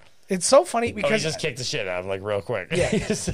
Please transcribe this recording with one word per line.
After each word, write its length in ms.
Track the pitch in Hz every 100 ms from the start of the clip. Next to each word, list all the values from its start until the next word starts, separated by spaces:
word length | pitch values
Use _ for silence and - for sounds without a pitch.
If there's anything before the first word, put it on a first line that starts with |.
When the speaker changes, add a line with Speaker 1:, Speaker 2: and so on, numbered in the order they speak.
| - - -
Speaker 1:
It's 160 | 185 -
so 180 | 269
funny 220 | 349 233 233
Speaker 2:
Oh, 100 | 208
he 60 |
Speaker 1:
because 200 | - 214
Speaker 2:
just 160 | 156 -
kicked 200 | 156 127
the 60 |
shit 220 | 123 135 95
out 120 | 90
of 60 | 92
him, 20 |
like, 140 | 95
real 180 | 101 101
quick. 280 | - 107 90
Speaker 1:
Yeah. 200 | 175 170 208 - 214 -